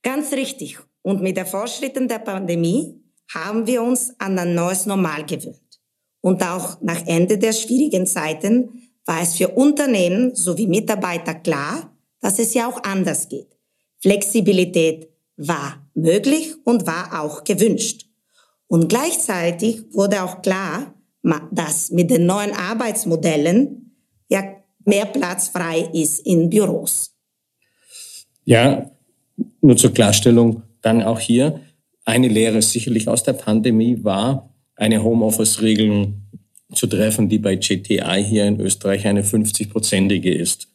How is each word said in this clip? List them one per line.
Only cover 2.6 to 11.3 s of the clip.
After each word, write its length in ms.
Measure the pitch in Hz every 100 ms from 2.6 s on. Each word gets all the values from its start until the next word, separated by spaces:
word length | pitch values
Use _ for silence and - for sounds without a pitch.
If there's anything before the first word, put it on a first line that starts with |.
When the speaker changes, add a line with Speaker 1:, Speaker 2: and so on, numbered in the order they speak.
| 170 226 339 - _ _ _
Speaker 1:
haben 320 | 160 170 220 220
wir 160 | 247
uns 320 | 233 254 - -
an 200 | 196 190
ein 160 | 175
neues 320 | 175 170 190 214
Normal 400 | 196 170 147 151
gewöhnt. 540 | 156 - - _ _ _ _ _ _
Und 220 | 180 180
auch 380 | 185 180 170 -
nach 260 | 175 170 -
Ende 320 | 165 180 208
der 140 | 220
schwierigen 540 | 220 - 247 302 185 185
Zeiten 880 | 180 156 160 196 233 247 - _ _
war 160 | - 147
es 140 | 170
für 140 | - 185
Unternehmen 880 | - 277 294 277 214 175 190 254
sowie 340 | 233 - 202 214
Mitarbeiter 680 | 190 175 208 185 170 170